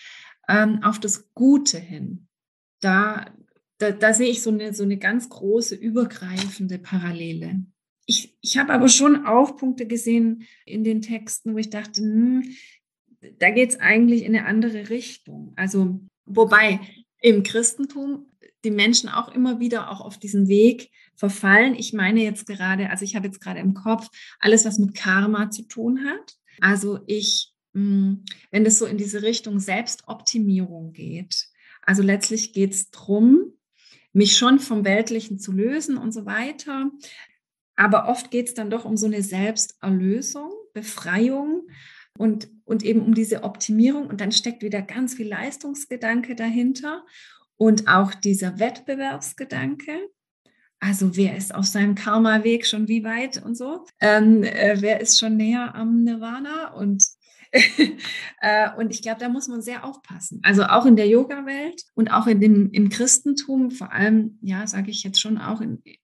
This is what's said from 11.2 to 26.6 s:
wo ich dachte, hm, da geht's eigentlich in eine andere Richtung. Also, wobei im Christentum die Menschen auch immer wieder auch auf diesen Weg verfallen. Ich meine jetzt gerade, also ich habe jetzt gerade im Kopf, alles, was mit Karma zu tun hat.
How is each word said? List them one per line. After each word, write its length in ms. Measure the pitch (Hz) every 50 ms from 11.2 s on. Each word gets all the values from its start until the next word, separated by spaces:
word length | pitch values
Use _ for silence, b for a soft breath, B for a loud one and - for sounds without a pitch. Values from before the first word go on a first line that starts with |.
| 220 - - - - 226 220
wo 40 | 214
ich 120 | 220 214
dachte, 320 | 208 208 208 214 - 202
hm, 420 | 214 214 214 220 233 247 254 262 262 262 254 B B B B B _ _ _ _ _ _ _ _ - - _ _
da 100 | 170 185
geht's 300 | 214 240 254 240 - -
eigentlich 440 | - 175 208 220 240 233 240 233 -
in 120 | - 226
eine 100 | 220 -
andere 440 | - 202 220 220 233 220 214 208 208
Richtung. 640 | 226 247 233 - - - _ - 147 147 147 135 131
Also, 440 | - 185 190 196 196 190 180 185 190 - - _ _ _
wobei 540 | - 196 226 226 220 208 208 220 214 190 196 B B B B B _ _ _
im 220 | - 233 220 202 196
Christentum 880 | - - 220 233 - - - 277 277 - 285 277 277 285 277 285 _ _ _ _ _ _ _ -
die 80 | 226
Menschen 380 | 208 208 202 220 240 233 - 220
auch 200 | - - - - -
immer 260 | 254 247 254 247 226
wieder 300 | 240 240 233 220 - -
auch 100 | 196 190
auf 180 | - 214 202 -
diesen 280 | - 202 196 202 196 190
Weg 440 | 196 202 220 240 233 240 - b b b b b b
verfallen. 600 | - - 202 196 - - 196 196 214 240 269 247
Ich 180 | - 233 - -
meine 280 | 214 190 185 214 226 220
jetzt 220 | 214 202 208 -
gerade, 440 | - 202 190 185 185 190 190 196 -
also 140 | - 185 196
ich 100 | 196 214
habe 120 | 214 190 202
jetzt 120 | 196 -
gerade 200 | - 190 185 170
im 140 | 170 190 196
Kopf, 360 | - - 220 226 220 - - B B B B B B
alles, 260 | - 202 220 220 220
was 140 | 220 202 214
mit 160 | 202 196 -
Karma 540 | - - 202 185 196 202 208 214 208 214 208
zu 140 | - - 226
tun 420 | - - 233 226 233 254 262 269
hat. 300 | 277 311 415 440 - - _ _ b b b